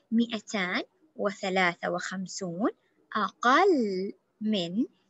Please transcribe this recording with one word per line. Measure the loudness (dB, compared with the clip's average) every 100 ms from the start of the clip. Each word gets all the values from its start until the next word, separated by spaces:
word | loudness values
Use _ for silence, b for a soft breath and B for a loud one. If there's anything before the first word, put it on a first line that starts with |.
| b
مائتان | 0 0 -2 -6 -4 -2 -4 -6 _ _ -4
وثلاثة | -4 -4 -2 2 2 0 -4
وخمسون | -4 -6 -8 -8 -8 -8 -2 -2 -4 _ _ _ -4
أقل | -4 0 4 6 6 4 2 -2 -4 -8 _ -8
من | -2 0 0 -2 -4 _